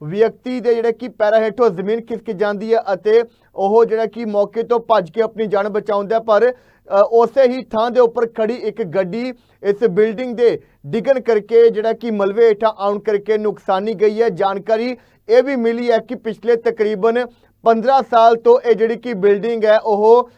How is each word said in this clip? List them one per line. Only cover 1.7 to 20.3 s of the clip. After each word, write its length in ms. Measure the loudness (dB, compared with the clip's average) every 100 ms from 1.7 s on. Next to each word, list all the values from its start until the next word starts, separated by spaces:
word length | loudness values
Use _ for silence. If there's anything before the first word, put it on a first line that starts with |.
ਜ਼ਮੀਨ 300 | 0 -4 -6
ਖਿਸਕ 300 | -6 -10 -8
ਜਾਂਦੀ 440 | -4 -4 -4 -2
ਹੈ 40 | -2 0
ਅਤੇ 280 | -4 0 0 0 _ _
ਉਹ 300 | -6 0 2
ਜਿਹੜਾ 220 | 2 0 -4
ਕਿ 180 | -6
ਮੌਕੇ 380 | -4 -2 -2 -4
ਤੋਂ 180 | -2 -2
ਭੱਜ 300 | 0 0 0
ਕੇ 120 | -4
ਆਪਣੀ 240 | -4 -4 -4
ਜਾਨ 220 | -2 -2
ਬਚਾਉਂਦਾ 480 | -4 -4 -4 -2 -2
ਹੈ। 40 |
ਪਰ, 300 | 0 2 2
ਅ, 580 | -2 _ _ -2 2 4
ਉਸੇ 380 | 4 2 2 2
ਹੀ 140 | 0
ਥਾਂ 280 | -6 -4 0
ਦੇ 100 | 2
ਉੱਪਰ 260 | 2 0 -4
ਖੜੀ 280 | -4 -4
ਇੱਕ 280 | -4 -8 -8
ਗੱਡੀ 500 | -6 -4 -4 -6 -8 -10 _ _
ਇਸ 140 | -4 -2 0
ਬਿਲਡਿੰਗ 460 | 2 0 -2 -8 0
ਦੇ 240 | 0 0 -6 _ -8
ਡਿੱਗਣ 340 | -4 0 0
ਕਰਕੇ 500 | 0 -2 2 4 4
ਜਿਹੜਾ 220 | 2 -2
ਕਿ 180 | -4 -4
ਮਲਬੇ 380 | -2 -2 2 2
ਹੇਠਾਂ 240 | 2 -2 -2
ਆਉਣ 200 | -4 -4
ਕਰਕੇ 400 | -4 -4 -2 -2
ਨੁਕਸਾਨੀ 560 | -2 -6 -4 -2 -4
ਗਈ 280 | 0 0 2
ਹੈ। 60 | -2
ਜਾਣਕਾਰੀ 680 | 0 -2 -2 -2 -2 -2 -8 _ _ 0
ਇਹ 140 | 2
ਵੀ 140 | 2 0
ਮਿਲੀ 340 | -2 -2 0
ਹੈ 80 | 0
ਕਿ 160 | -2
ਪਿਛਲੇ 420 | -10 -10 -6 -2 0
ਤਕਰੀਬਨ 680 | -2 -2 -2 0 -2 -2 -4 _ _ _
ਪੰਦਰਾਂ 400 | 0 2 2 0 2
ਸਾਲ 260 | 4 4 4
ਤੋਂ 240 | 4 2
ਇਹ 140 | 2
ਜਿਹੜੀ 220 | 0 0 -2
ਕਿ 180 | -8
ਬਿਲਡਿੰਗ 500 | -2 0 0 -2 -2
ਹੈ 140 | 2 2
ਉਹ, 520 | 2 2 4 4 2